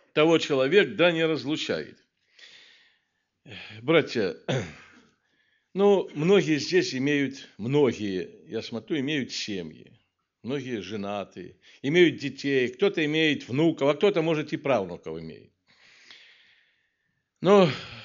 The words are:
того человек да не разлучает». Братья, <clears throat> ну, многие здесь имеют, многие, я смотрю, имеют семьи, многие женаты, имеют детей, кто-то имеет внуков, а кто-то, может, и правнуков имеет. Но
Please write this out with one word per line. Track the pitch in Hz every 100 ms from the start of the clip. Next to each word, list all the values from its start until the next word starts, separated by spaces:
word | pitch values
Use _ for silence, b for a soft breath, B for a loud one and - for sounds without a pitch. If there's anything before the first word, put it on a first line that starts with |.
| _
того | - 156 160
человек | 160 139 135 190 160
да | 104 170
не | 165
разлучает». | 160 156 123 151 - 87 71 - _ _ _ b b b b b b b b _ _ _ 151 101 B 107
Братья, | 123 160 131 123 95 - -
<clears throat> | 131 90 - - - _ _ _ _ _ _ _
ну, | 185 202 196 -
многие | 151 160 196 151 151
здесь | - 180 160
имеют, | 131 139 147 139 - - -
многие, | 110 143 135 104 104 92 - - 82
я | 110
смотрю, | 107 113 - 160
имеют | 135 151 -
семьи, | - - 95 80 76 - _ _ _ _ _
многие | 110 139 127 117
женаты, | 92 107 98 101 92 - 87 - b b
имеют | 135 170 170 117
детей, | 139 - 139 135 123
кто-то | - 202 -
имеет | 151 156 160 143 -
внуков, | 131 165 156 139
а |
кто-то, | 151 208 202
может, | 160 156 151
и | 160
правнуков | 139 120 95 85 - 80
имеет. | 80 67 - _ _ b b b b b b b b b b b b _ _ _ _ -
Но | 165 202 175 113 B B